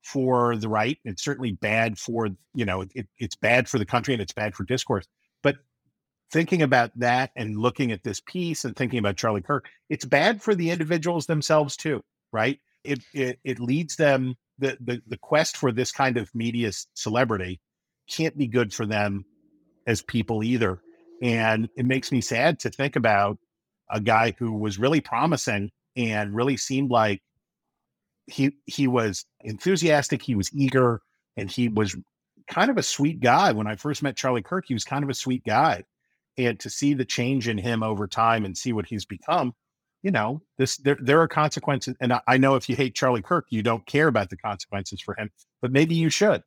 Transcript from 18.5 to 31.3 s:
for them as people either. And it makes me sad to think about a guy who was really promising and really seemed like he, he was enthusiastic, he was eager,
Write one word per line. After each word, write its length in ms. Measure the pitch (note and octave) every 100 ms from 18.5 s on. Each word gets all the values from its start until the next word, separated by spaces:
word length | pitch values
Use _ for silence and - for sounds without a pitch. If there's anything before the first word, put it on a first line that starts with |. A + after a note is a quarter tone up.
| B2 A2
for 100 | -
them 400 | G#2+ G#2+ G#2 G2 F2 _ _ _ _ _ -
as 160 | G#2+
people 420 | - A#2 G#2+ A2
either. 380 | A2+ B2 G#2+ F#2 - _ _ -
And 480 | B2 A2+ A2 A2 A2 -
it 80 | A#2+
makes 260 | C3 -
me 80 | B2+
sad 400 | - A#2 D3+ E3
to 100 | -
think 240 | - C#3
about 440 | C#3 A#2 G2+ G2+ G#2+ _ _ _ _ _
a 120 | G#2+
guy 320 | G#2+ A2 A2+ G2
who 140 | A#2
was 260 | G#2+ G#2+ F#2+
really 220 | B2+ D#3+
promising 680 | - A#2 D#3+ D3 - G#2 G2+ _ _ -
and 380 | A2+ G#2+ G2+
really 240 | G#2 B2+ C3
seemed 320 | - C3+ C#3
like 320 | A#2 A2 G2 _ _ _ _ _ _ _ _ _ _ -
he, 300 | - C#3 -
he 220 | - - C3+
was 380 | B2 A2+ F#2 - _
enthusiastic, 800 | A2 G#2+ F3+ F#3 E3 D3 - D3+
he 120 | -
was 160 | G#2+ F#2
eager, 480 | C#3 C3+ C3 B2 A2+ _ _ _